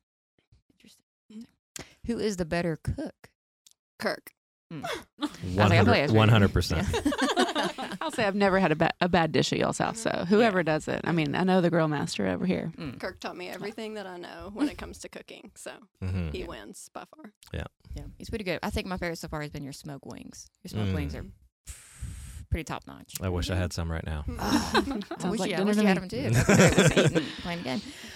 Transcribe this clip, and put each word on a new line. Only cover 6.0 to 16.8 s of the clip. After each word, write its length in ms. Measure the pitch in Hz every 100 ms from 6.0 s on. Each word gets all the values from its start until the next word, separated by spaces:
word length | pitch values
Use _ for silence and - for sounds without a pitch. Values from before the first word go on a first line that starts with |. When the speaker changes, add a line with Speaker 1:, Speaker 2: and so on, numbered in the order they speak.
Speaker 1:
that's 100 | 143
Speaker 3:
one 160 | 110 107
hundred 220 | 110 98
percent. 320 | 90 - 78 -
Speaker 1:
pretty 220 | - -
good. 80 | - 262 359 349 311 190 -
Yeah. 160 | 262 277
<laughs> 40 |
Speaker 4:
I'll 100 | 320
say 140 | - 208
I've 100 | 202
never 240 | 202 190
had 120 | 180
a 40 | 156
ba-, 160 | 165 -
a 60 | 180
bad 220 | 175 160
dish 200 | 131 147
at 60 | -
y'all's 180 | 143 -
house, 220 | - 226
so 80 | -
Speaker 2:
Mm-hmm. 160 | - 175
Speaker 4:
whoever 340 | 208 233 185
Speaker 1:
Yeah. 40 |
Speaker 4:
does 240 | 160 156 -
it, 120 | 127 -
I 60 |
mean, 220 | 165 147 139
I 80 |
know 180 | 185 185
the 80 | 175
grill 180 | 165 160
master 400 | 147 165 - 190
over 180 | 180 185
here. 260 | 180 165 165
Speaker 1:
Mm. 220 | 156 -
Speaker 2:
Kirk 200 | - -
taught 160 | 202 165
me 100 | 180
everything 440 | 190 202 220 220 214
that 100 | 185
I 120 | 180
know 340 | 175 170 175
when 140 | 208 285
it 80 | -
comes 220 | 185 -
to 100 | -
cooking, 420 | - - - - -
so 160 | - - 220 -
Speaker 3:
Mm-hmm. 260 | 92 92 82
Speaker 2:
he 120 | 76
wins 460 | - 110 101 202